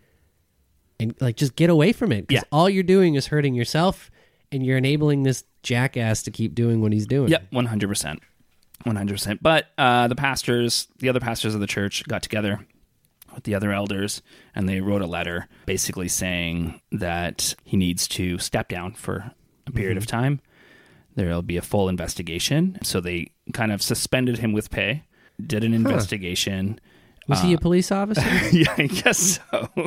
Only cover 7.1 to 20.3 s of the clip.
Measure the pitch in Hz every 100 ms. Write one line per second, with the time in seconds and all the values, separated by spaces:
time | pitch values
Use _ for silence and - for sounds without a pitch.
7.1 | 135 127 160 - 127 120 107 101 - 76
8.1 | 80 _ _ _ _ _ - 120 104 104
9.1 | 98 104 104 160 156 - - 127 123 120
10.1 | 127 139 127 - 120 120 - - - 127
11.1 | 123 117 113 110 107 101 104 101 - -
12.1 | 104 - 107 104 101 - _ _ _ _
13.1 | _ - - - 98 101 101 101 98 104
14.1 | - - - - 107 92 95 98 101 87
15.1 | 85 87 87 - _ - - - - 87
16.1 | - 92 87 85 85 80 - - 107 87
17.1 | 85 87 - - - - 101 87 87 -
18.1 | - 90 87 - 113 - 90 90 - -
19.1 | 95 113 - _ _ - 117 95 95 113
20.1 | 117 131